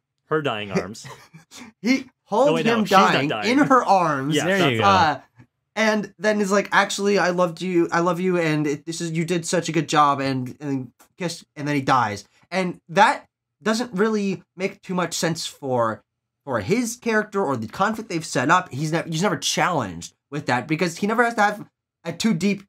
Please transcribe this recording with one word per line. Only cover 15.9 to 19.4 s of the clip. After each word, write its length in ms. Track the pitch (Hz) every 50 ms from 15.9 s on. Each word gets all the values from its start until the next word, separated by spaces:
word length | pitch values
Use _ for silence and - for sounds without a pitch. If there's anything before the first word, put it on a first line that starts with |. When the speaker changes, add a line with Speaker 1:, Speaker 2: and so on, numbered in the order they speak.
| 107 - _ _ _ _ _ _ _ _ _
Speaker 2:
for 160 | 139 123 110
his 340 | 92 110 196 247 247 226 -
character 480 | - - 233 220 214 208 208 - 196 196
or 120 | 139 135
the 100 | 117 110
conflict 420 | 110 - - 196 220 214 226 214 -
they've 160 | 180 160 160
set 240 | - - 147 123 147
up. 240 | 175 180 175 - -
He's 180 | 131 156 156
ne-, 120 | 160 160 -
he's 160 | 165 165 156
never 160 | 190 202 165
challenged 800 | -